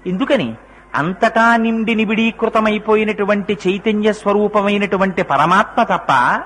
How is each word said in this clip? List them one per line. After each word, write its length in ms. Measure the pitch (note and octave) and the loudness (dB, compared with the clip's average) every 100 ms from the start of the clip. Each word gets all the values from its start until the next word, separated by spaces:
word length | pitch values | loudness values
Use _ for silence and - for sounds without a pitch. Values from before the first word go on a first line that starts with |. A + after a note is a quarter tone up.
| F#3 | -6
ఎందుకని? 480 | F#3 C4+ C#4 B2 A2+ - - - | -4 0 0 -2 -8 -18 -20 -8
అంతటా 640 | A#2+ D3+ F#3+ A3+ A3+ A3+ A#3 | -4 -4 0 0 4 4 4
నిండి 380 | A3+ A3+ A3 | 0 -2 -2
నిబిడీకృతమైపోయినటువంటి 1600 | A3 G#3+ A3 A3+ - A3+ A3+ G#3+ G#3+ G#3+ G#3+ G#3+ G#3+ G3+ G#3 G3 G#3 F#3 | 0 0 0 0 -2 -2 0 0 -2 0 0 0 -2 0 -2 -2 -2 -2
చైతన్య 440 | G3+ A3 G#3 G#3+ | -2 0 0 0
స్వరూపమైనటువంటి 1080 | G#3 G3+ G3+ G#3 G#3 G3+ G3+ G3+ G3 F#3+ F3+ | 0 0 0 2 0 0 0 0 0 0 -2
పరమాత్మ 600 | F3+ C#3 D#3 F#3+ A3 - | -2 0 4 2 2 -2
తప్ప 300 | A3+ F#3 - C3+ C3 G#3 | 0 -2 0 2 2 0